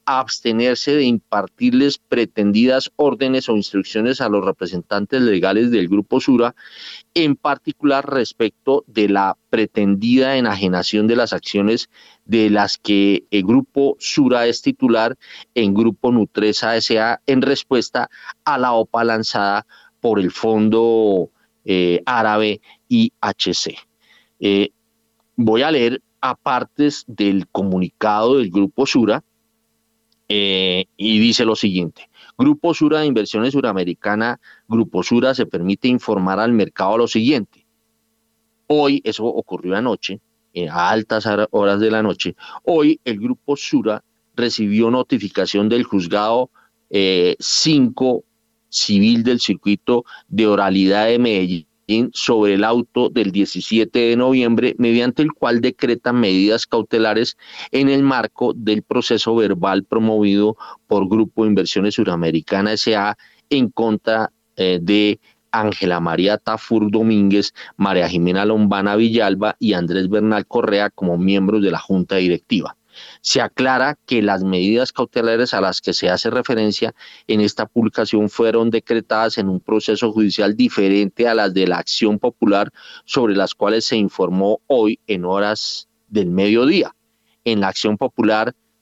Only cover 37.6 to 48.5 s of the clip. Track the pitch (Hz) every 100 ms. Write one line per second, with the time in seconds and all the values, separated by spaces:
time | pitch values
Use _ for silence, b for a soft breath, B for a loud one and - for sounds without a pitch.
37.6 | _ _ _ _ _ _ _ _ _ _
38.6 | _ 151 143 143 110 107 113 - - -
39.6 | 90 95 123 98 - 98 _ _ _ 87
40.6 | 82 82 87 110 110 110 107 101 107 104
41.6 | 101 101 110 110 107 95 90 - B B
42.6 | - 165 147 160 - 104 120 123 - 143
43.6 | - 139 110 107 - _ _ - 117 -
44.6 | 104 107 117 127 123 123 98 - 92 101
45.6 | 107 120 120 101 85 98 107 117 127 b
46.6 | b _ _ 101 95 92 87 - - -
47.6 | 160 151 123 - 131 123 - _ _